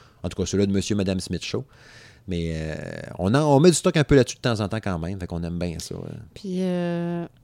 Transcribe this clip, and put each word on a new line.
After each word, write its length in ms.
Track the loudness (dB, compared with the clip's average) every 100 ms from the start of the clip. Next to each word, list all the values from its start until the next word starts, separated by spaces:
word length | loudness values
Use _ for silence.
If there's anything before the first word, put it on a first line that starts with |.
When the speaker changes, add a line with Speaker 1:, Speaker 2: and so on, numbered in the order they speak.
| -20 _
Speaker 1:
En 80 | -8
tout 100 | -4
cas, 60 | 0
celui-là 220 | 2 2
de 60 |
Monsieur, 220 | 2 2 0
Madame 240 | 0 -2
Smith 240 | -4 -8
Show. 200 | -4 -6 -8 -18 -20 -20 -20 -16 -6
Mais, 240 | -4 -2 -4
euh, 200 | -6 -6 -10 -12 -12 -4
on 140 | 2 2
en, 60 |
on 180 | 6 8
met 100 | 8
du 60 | 6
stock 220 | 2 2
un 60 |
peu 120 | 6 6
là-dessus 220 | 6 0
de 40 |
temps 180 | -2 -2
en 60 | -2
temps 100 | -2
quand 160 | -2 -2
même, 220 | -4 -6
fait 80 | -6
qu'on 160 | -4
aime 160 | -4 -4
bien 180 | -4 -6
ça, 160 | -10 -10
euh. 120 | -10 -12 -16
Speaker 2:
Puis, 240 | -14 -6 -4
euh, 640 | -2 -2 -2 -2 -4 -4 -8 -14